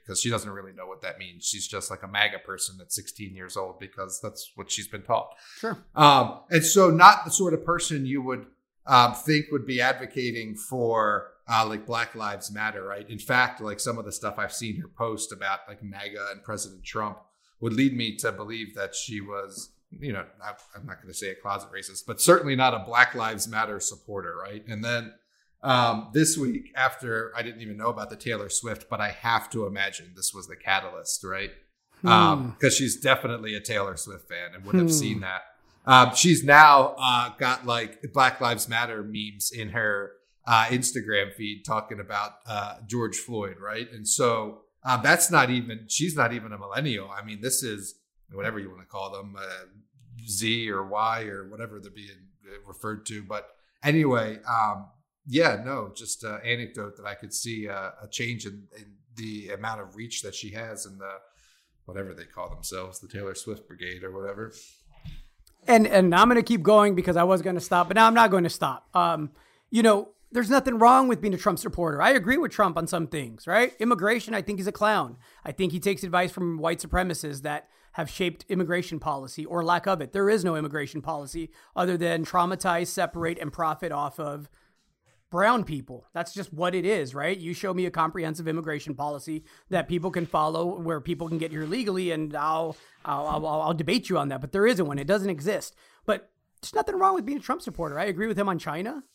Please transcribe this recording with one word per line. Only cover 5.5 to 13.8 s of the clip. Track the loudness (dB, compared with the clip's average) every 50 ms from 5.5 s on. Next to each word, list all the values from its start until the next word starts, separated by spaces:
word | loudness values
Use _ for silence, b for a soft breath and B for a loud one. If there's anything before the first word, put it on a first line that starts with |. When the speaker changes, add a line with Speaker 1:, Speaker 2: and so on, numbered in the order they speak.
| B B
Speaker 2:
Sure. | B -6 -6 B B _ 2
Speaker 1:
Um, | 6 8 8 8 8 4 2 -2 -12 -8 2
and | 2 2 4
so | 6 6 8 8 8
not | 10 12 12 12 12 12 2
the | -4
sort | -2 0 0 2 0
of | 0 0
person | -2 -2 -2 -2 -4 -4 -4 -2
you | -2 -4 -4
would, | -4 -4 -6 -8 -8 -16 _ _ _ _ _ _ -2 6
um, | 8 8 8 8 4
think | -2 0 2 2 2 2 0
would | -4 -4 -2
be | -2 -2 2
advocating | 2 2 2 0 -6 -10 -6 -4 -4 -4 -4 -4 -8 -8 -10
for, | -12 -10 -8 -4 -2 0 2 2 2 2 2 2 0 -4 -8 _ _ _ 0
uh, | 2 2 2
like, | 0 -2 -8 -8 -6
Black | -4 -4 -4 -4 -6
Lives | -8 -8 -8 -8 -8 -12 -12
Matter, | -8 -6 -6 -6 -6 -8 -10
right? | -10 -12 -12 -12 -12
In | -14 -14
fact, | -4 0 2 4 4 2 0 -8
like, | -10 -10 -8
some | -6